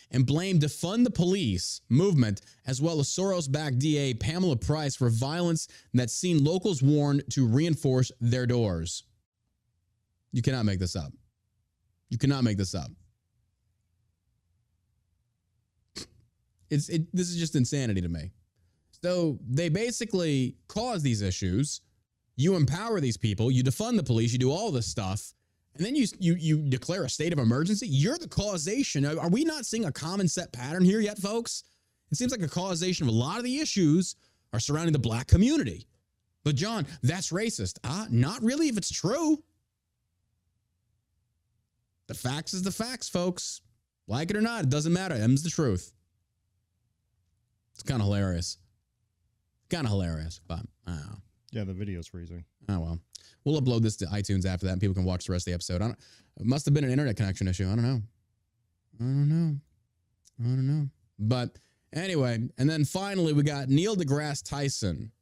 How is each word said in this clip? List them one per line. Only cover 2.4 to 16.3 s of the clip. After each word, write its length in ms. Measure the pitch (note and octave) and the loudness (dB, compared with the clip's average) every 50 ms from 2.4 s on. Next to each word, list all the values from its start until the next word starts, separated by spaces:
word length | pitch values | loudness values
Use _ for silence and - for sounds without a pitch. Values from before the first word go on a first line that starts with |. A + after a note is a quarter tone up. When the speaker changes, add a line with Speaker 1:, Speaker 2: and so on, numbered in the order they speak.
| - - - _ - | -6 -14 -20 _ -10
Speaker 1:
as 160 | B2+ C3 B2 | -8 -4 -2
well 200 | D3 E3+ E3 D3+ | -2 0 0 0
as 80 | - - | -2 -2
Soros-backed 720 | - F3+ F#3+ G3 F#3 F3 D3+ C3+ C3 D3+ D#3 D3 B2+ B2 | -2 -2 0 0 0 0 -2 -2 -2 -2 -2 -2 -2 0
D 180 | C#3+ D#3 D3+ C#3+ | 2 2 2 2
A 160 | C#3 C3 A#2+ | 0 0 -2
Pamela 400 | A2 - - D#3+ F3+ F#3 F3 C3+ | -2 -2 -2 0 0 2 2 0
Price 400 | A#2 - - D3+ D#3 D3+ C#3 - | 0 0 0 -2 0 -2 -4 -2
for 140 | - C3 A#2 | 0 0 2
violence 560 | A2+ A2+ B2+ C#3 D#3+ F3 F3 E3+ E3 E3 - - - - - _ - | 2 2 0 0 0 0 0 0 0 0 -2 -6 -14 -20 -6 _ 0
that's 200 | B2 B2 A2+ - | 0 0 0 -2
seen 300 | - - F#3 E3+ D3 C#3 | -2 0 2 4 4 4
locals 360 | D3+ F3 F#3 F3+ G#3+ F3 A#2+ | 4 4 2 2 0 2 4
warned 440 | C3+ C#3 D3+ D3 C#3+ C#3+ C#3+ C#3+ - - | 4 6 6 6 4 4 2 2 0 0
to 140 | - C#3 B2+ | 0 2 2
reinforce 680 | A2+ A2+ C#3 E3 F3 D3 - - C3+ B2+ B2+ B2 - - - | 4 4 4 4 2 0 0 2 2 4 4 2 0 0 -2
their 260 | A#2 A#2 B2+ B2+ B2 | 0 0 2 2 2
doors. 560 | A#2+ B2 A#2+ A2+ G2+ F2 E2 E2 E2+ - - - _ _ _ _ _ _ _ _ _ _ _ _ _ _ _ _ _ _ _ _ _ _ _ _ _ | 2 2 2 2 2 0 -2 -4 -6 -8 -10 -12 _ _ _ _ _ _ _ _ _ _ _ _ _ _ _ _ _ _ _ _ _ _ _ _ _
You 120 | - B2+ A#2 | -4 -2 0
cannot 220 | C3+ C3 B2 G#2+ | 0 0 0 0
make 140 | G#2 F#2+ F2+ | 0 0 0
this 160 | F#2 E2+ - | -2 -2 -4
up. 180 | F#2 D2 C2+ - - _ _ _ _ _ _ _ _ _ _ _ _ _ _ _ _ _ - | -6 -8 -10 -12 -18 _ _ _ _ _ _ _ _ _ _ _ _ _ _ _ _ _ -8
You 100 | B2+ A2 | -6 0
cannot 260 | C3+ C3+ C#3+ C3+ B2 | 0 2 2 2 2
make 120 | A2 G#2 G2 | 2 2 0
this 160 | F#2+ - - | -2 -2 -4
up. 140 | F2 C#2 - - - _ _ _ _ _ _ _ _ _ _ _ _ _ _ _ _ _ _ _ _ _ _ _ _ _ _ _ _ _ _ _ _ _ _ _ _ _ _ _ _ _ _ _ _ _ _ _ _ _ _ _ _ _ _ _ _ _ _ - - - - _ _ _ _ | -6 -8 -10 -14 -20 _ _ _ _ _ _ _ _ _ _ _ _ _ _ _ _ _ _ _ _ _ _ _ _ _ _ _ _ _ _ _ _ _ _ _ _ _ _ _ _ _ _ _ _ _ _ _ _ _ _ _ _ _ _ _ _ _ _ -18 -18 -18 -18 _ _ _ _